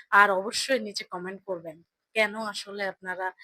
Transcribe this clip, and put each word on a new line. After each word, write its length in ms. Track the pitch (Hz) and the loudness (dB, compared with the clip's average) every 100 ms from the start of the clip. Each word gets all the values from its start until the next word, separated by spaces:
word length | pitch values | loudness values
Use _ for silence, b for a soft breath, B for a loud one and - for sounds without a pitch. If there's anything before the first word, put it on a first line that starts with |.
| B | B
আর 220 | 202 202 | 6 8
অবশ্যই 480 | 190 196 - - 262 | 6 0 -2 0 0
নিচে 240 | 214 196 | -2 -10
কমেন্ট 400 | 202 180 180 190 | -10 -10 -10 -10
করবেন, 400 | - 180 165 160 170 _ _ | -8 -8 -10 -16 _ _ _
কেন 200 | 220 214 214 | 0 0 0
আসলে 480 | 214 202 - 202 196 | -8 -8 -10 -6 -6
আপনারা 460 | 185 185 180 185 - | -6 -8 -4 -6 -6